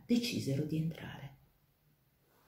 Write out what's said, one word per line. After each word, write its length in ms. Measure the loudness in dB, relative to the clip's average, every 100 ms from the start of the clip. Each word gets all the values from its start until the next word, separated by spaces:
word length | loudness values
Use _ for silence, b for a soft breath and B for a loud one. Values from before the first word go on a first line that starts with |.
decisero 600 | 2 4 4 0 0 0
di 120 | 2 0
entrare. 600 | 0 -2 -10 -10 -12 -16 -20 _ _ _ _ _ _ _ _ -20